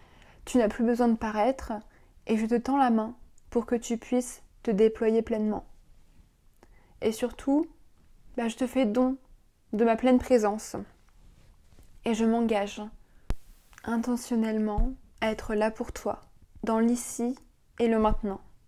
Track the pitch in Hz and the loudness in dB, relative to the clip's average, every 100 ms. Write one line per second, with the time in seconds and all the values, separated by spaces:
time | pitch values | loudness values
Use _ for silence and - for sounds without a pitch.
0 | - - - - - 247 214 - 233 233 | -20 -20 -20 -20 -2 2 2 2 0 2
1 | 240 226 220 214 214 262 - 214 - - | 2 2 -2 0 0 0 -6 -10 -10 -20
2 | - - - 220 220 240 240 277 254 226 | -20 -14 -2 -2 0 0 0 2 4 2
3 | 220 247 - - - 240 226 240 - 233 | 0 -8 -20 -20 -6 -4 -2 -4 -2 -6
4 | - 247 247 - - - - 196 220 220 | -2 -2 -2 -10 -20 -8 -2 4 4 4
5 | 226 226 226 220 214 208 - - - - | 0 0 0 -2 -2 -4 -8 -18 -20 -20
6 | - - - _ _ _ - - - - | -20 -20 -20 _ _ _ -20 -20 -20 -6
7 | 220 220 247 - - 277 330 - - - | -4 -2 -4 -4 0 0 0 -6 -20 -20
8 | - - - - 233 226 254 262 240 226 | -20 -20 -12 -6 -4 -4 -2 0 2 2
9 | 254 269 - - _ _ _ 208 233 226 | 2 0 -8 -20 _ _ _ 0 2 4
10 | 254 254 - 247 208 214 - - 202 - | 4 4 6 4 4 -2 -6 -12 -12 -18
11 | _ - - - - - - - - - | _ -20 -20 -20 -20 -20 -20 -20 -20 -10
12 | 233 220 226 233 226 214 208 214 214 - | -4 0 2 2 2 0 -2 -8 -14 -16
13 | - - - - - - _ - - 233 | -20 -18 -6 -6 -6 -20 _ -14 -6 -4
14 | 233 240 - 233 220 214 214 208 254 262 | -2 -4 -2 -2 0 -2 -2 0 0 -2
15 | - - 220 220 - 214 214 220 233 - | -16 -6 -4 -4 -4 -2 -2 -2 -8 -6
16 | 208 - - - - - 220 226 233 240 | -6 -8 -10 -20 -20 -8 -2 2 2 0
17 | - - 240 269 - _ _ - 233 226 | -4 -6 -4 -6 -12 _ _ -2 2 4
18 | 214 208 208 190 - - | 4 2 -2 -6 -10 -20